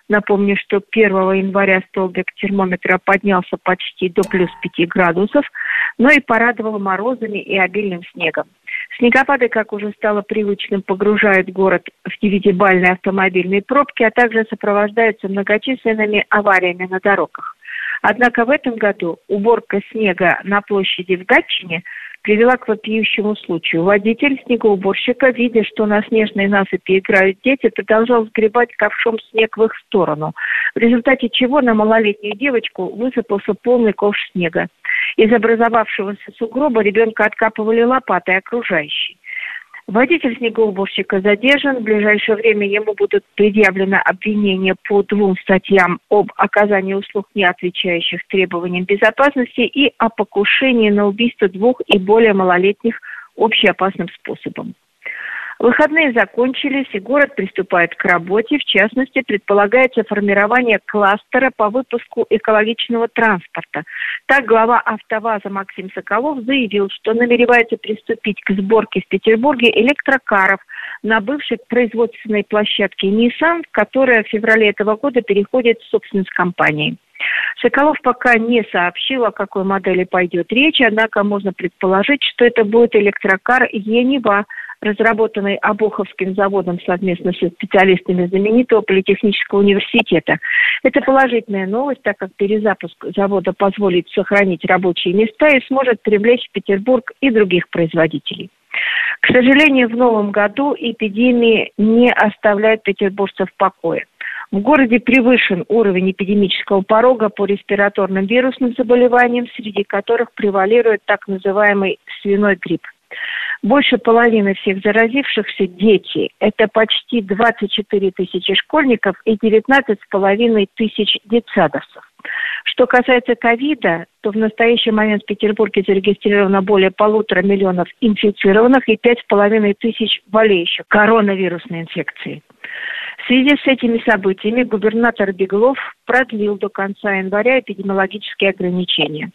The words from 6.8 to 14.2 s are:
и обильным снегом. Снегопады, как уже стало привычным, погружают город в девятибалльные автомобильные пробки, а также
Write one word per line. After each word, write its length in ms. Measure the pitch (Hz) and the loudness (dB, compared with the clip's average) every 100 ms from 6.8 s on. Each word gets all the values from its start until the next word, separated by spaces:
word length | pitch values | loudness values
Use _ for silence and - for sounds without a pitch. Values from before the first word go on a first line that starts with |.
| 196 185 220 247 226 202 | -4 -4 -4 -6 -6 -8
и 180 | - 196 | -4 -2
обильным 440 | 185 196 202 175 180 | -2 -2 -4 -6 -12
снегом. 320 | - 170 - - _ - - - - | -8 -6 -4 -8 _ -14 -14 -12 0
Снегопады, 520 | 240 254 269 277 240 | 2 4 2 0 0
как 240 | 233 214 | -2 -4
уже 180 | 208 208 | -6 -8
стало 300 | 202 214 208 | -4 -2 -2
привычным, 600 | 202 214 208 196 - 196 | -2 -4 -2 -4 -4 -6
погружают 680 | - 190 202 214 214 190 185 | -4 -2 0 2 2 2 0
город 400 | 185 190 175 - - - | 0 0 0 -4 -16 -14
в 120 | - | -4
девятибалльные 720 | 208 196 202 185 202 185 180 | -2 0 2 2 4 4 2
автомобильные 680 | 185 - 190 190 185 180 196 | 0 -2 -2 0 0 -2 -2
пробки, 400 | 202 269 277 - | 0 0 0 0
а 80 | 226 | 0
также 340 | 220 | 2